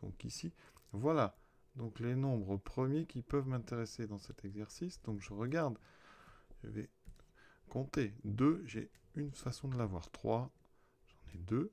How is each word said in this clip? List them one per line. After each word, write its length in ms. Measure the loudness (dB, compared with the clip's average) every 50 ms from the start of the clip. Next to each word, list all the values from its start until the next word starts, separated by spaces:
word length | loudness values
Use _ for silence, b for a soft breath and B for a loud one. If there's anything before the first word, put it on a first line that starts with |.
Donc 220 | -10 -8 -8 -8 -8
ici, 280 | -8 -6 -6 -6 -6 B B B B B B B B
voilà. 480 | -4 2 4 4 6 6 6 4 b b b b b b b -14 -8
Donc 240 | -6 -6 -6 -4 -2
les 160 | 0 0 2
nombres 400 | 2 4 4 2 2 2 0 0
premiers 500 | -2 -2 -2 0 0 2 4 2 2 0
qui 160 | -2 -6 -8
peuvent 240 | -4 0 0 2 2
m'intéresser 600 | 2 0 -2 -2 -2 -2 -2 -2 -2 -4 -4 -4
dans 120 | -4 -4 -6
cet 260 | -6 -10 -12 -8 -8
exercice. 560 | -6 -6 -6 -6 -6 -6 -6 -6 -6 -6 -6
Donc 200 | -4 -4 -4 -4
je 100 | -4 -6
regarde, 460 | -4 -2 0 2 2 2 2 2 0 B B B B B B B B B B B B B B B B -12
je 60 | -10 -6
vais 220 | -6 -6 -6 -6 _ _ _ -18 -18 -18 -20 -20 b b b b b b b -6
compter 460 | -4 -4 -2 0 2 2 2 2 0 -4 -4
deux, 380 | -2 4 6 8 8 8 6 0
j'ai 240 | -4 -4 -6 -6 -6 -12 -20 -20 -8 -4
une 180 | -4 -4 -2
façon 360 | -4 -4 -4 -4 -4 -2 -4 -2
de 100 | 0 0
l'avoir. 320 | 2 2 0 -2 -4 -6
Trois, 420 | -8 -2 2 4 4 4 2 -2 -8 -16 -20 b b b b b b b b
j'en 280 | -20 -20 -20 -16 -12 -10
ai 40 | -8
deux. 340 | 0 2 2 2 2 0